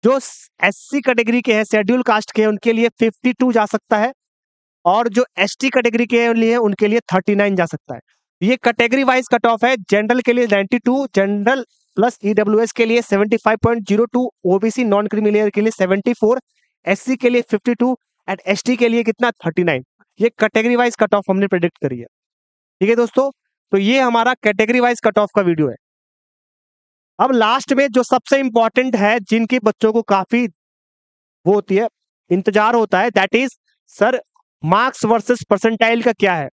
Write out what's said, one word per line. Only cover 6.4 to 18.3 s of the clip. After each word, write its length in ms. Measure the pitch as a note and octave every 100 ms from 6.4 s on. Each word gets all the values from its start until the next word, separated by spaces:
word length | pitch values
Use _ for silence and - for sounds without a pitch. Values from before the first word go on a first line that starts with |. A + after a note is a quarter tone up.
| A3+ A#3+
उनके 320 | A3 G3 G#3+
लिए 120 | A3+ -
थर्टी 220 | F#3 F#3+
नाइन 220 | G3+ G3+ F#3+
जा 100 | E3
सकता 280 | D3+ -
है। 60 | A#2 _ _ _ _
ये 160 | F#3 B3+
category 460 | A#3+ A3+ A#3 C4
wise 220 | B3+ B3+ B3+
कट 140 | A#3+ A#3
ऑफ 180 | A3+
है, 120 | A#3 C4 F#3
general 300 | G3+ G#3+ B3+
के 120 | A#3+
लिए 140 | A#3+ A#3+
नाइंटी 320 | G3+ G3 B3
टू, 280 | B3 C4 C4+
general 500 | - G3 G#3 G3+ C#4 - _ _ -
plus 220 | A#3 -
ईडब्ल्यूएस 480 | G3+ G#3+ G#3 G#3+ A3+
के 120 | -
लिए 180 | A#3 A#3
सेवेंटी 340 | A3+ G3 G#3+ A3
फ़ाइव 220 | - A3
पॉइंट 260 | A#3 A#3 G3
ज़ीरो 160 | G3+
टू, 240 | A#3 B3 B3+ _
ओबीसी 400 | F3+ F#3+ A3 G#3+
नॉन 220 | A#3+ G3+ G#3
क्रीमी 240 | G#3+ G#3+
लेयर 200 | G#3 G#3+
के 100 | G3+
लिए 100 | A3
सेवेंटी 420 | - F#3 G3 A#3+
फ़ोर, 280 | A#3+ G#3+ B3+ _ _ _ _ -
एससी 300 | G3 - B3+
के 120 | B3
लिए 140 | B3
फिफ्टी 320 | A#3 G#3 -
टू 220 | A#3+ B3 B3+ _ _
and 120 | -